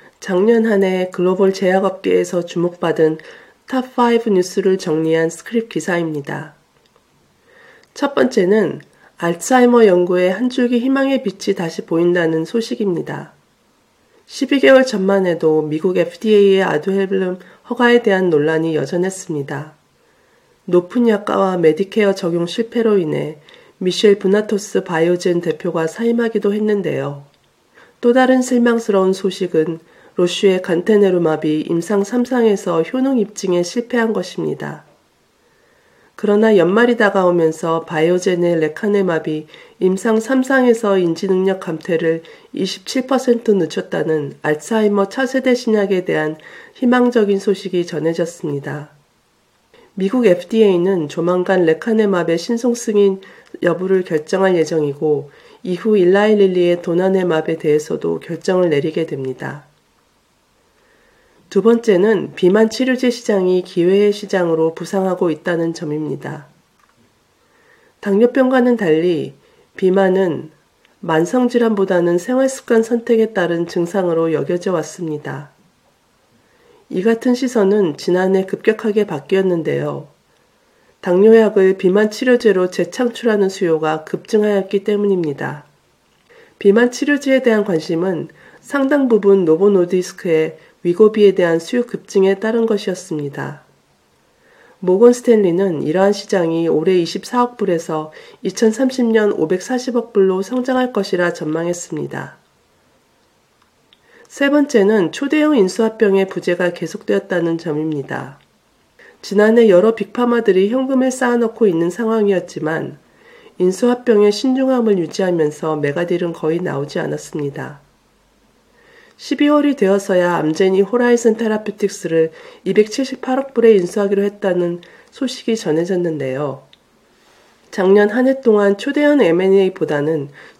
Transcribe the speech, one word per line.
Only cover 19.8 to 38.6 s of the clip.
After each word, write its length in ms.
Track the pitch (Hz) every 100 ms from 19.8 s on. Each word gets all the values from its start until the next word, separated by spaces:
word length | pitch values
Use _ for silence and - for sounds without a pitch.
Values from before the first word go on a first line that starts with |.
| _ _ _ _ _ _ _ _ -
높은 420 | 175 175 247 233
약가와 480 | 208 208 196 196 180
메디케어 580 | 165 156 196 - 202
적용 300 | 190 175 170 170
실패로 520 | - 226 240 220 202
인해 400 | 156 143 147 156 - - - -
미셸 400 | 185 175 214 196
브나토스 680 | 190 208 208 202 - 196
바이오젠 580 | 190 165 170 175 180 170
대표가 440 | 170 156 175 165 160
사임하기도 680 | - 233 233 233 214 202
했는데요. 680 | 208 214 208 170 135 143 143 - _ _ _ _ _ - _
또 140 | 240
다른 260 | 247 262 262
실망스러운 720 | 254 247 240 233 226 196 190
소식은 680 | 190 196 185 180 165 156 160 _ _ _
로슈의 480 | - 175 - 202 185
간테네루맙이 1040 | 185 170 180 214 196 180 165 156 156 156 -
임상 360 | 170 170 208
삼 200 | 202 247
상에서 560 | 240 254 226 202 185 165
효능 360 | 165 254 262 262
입증에 440 | 202 - 185 175
실패한 520 | 175 240 240 240 226
것입니다. 680 | 202 180 - 156 147 147 - - _ _ _ _ _ _ _ _ _ _ _ _
그러나 420 | - 208 208 226 208
연말이 400 | 170 208 240 233
다가오면서 880 | 208 196 180 175 160 156 170 165
바이오젠의 760 | 165 165 160 180 185 180 175 170